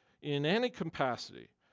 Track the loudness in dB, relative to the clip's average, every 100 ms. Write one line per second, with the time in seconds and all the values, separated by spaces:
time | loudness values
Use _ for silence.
0 | _ _ -2 0 4 4 2 -2 -6 0
1 | 0 0 -8 -14 -18 _ _